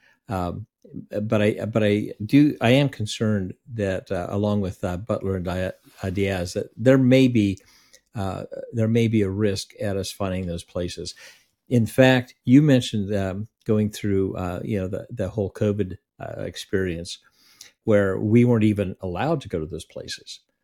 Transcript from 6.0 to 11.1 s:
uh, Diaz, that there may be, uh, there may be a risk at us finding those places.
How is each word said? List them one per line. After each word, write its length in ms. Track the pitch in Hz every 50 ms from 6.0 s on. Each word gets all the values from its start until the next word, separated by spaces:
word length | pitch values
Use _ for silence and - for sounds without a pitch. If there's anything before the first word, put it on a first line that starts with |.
| -
uh, 60 | 98
Diaz, 440 | 90 98 98 98 98 92 87 90 -
that 160 | 104 92 - _
there 220 | - 110 127 135 135
may 320 | 131 123 127 135 131 127
be, 300 | 117 117 104 98 95 - _ _ _ _ _ _ _ _ _ _ -
uh, 300 | 110 98 95 92 95 - - - - - - -
there 160 | 120 110 110
may 180 | 113 117 117 110
be 140 | 110 110
a 80 | 101 95
risk 420 | 95 101 107 104 98 95 - - - -
at 160 | 104 101 98
us 160 | 98 92 -
finding 360 | - - 104 95 92 92 92 87
those 180 | 85 85 -
places. 500 | _ - 92 90 90 - - 82 -